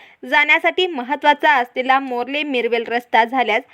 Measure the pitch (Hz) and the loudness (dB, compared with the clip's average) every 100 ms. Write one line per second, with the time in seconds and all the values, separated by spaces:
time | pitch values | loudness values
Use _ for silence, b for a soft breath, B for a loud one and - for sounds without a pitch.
0 | B B 254 294 294 320 330 330 359 320 | B B -2 0 2 2 0 -2 -2 -4
1 | 240 285 294 285 320 285 247 - 254 269 | -6 0 2 2 2 2 0 -4 0 0
2 | 269 240 247 285 302 254 226 233 220 233 | 0 -6 -4 -4 -2 -2 0 -2 -2 -6
3 | 240 233 233 262 233 214 269 | 0 2 2 0 0 0 -4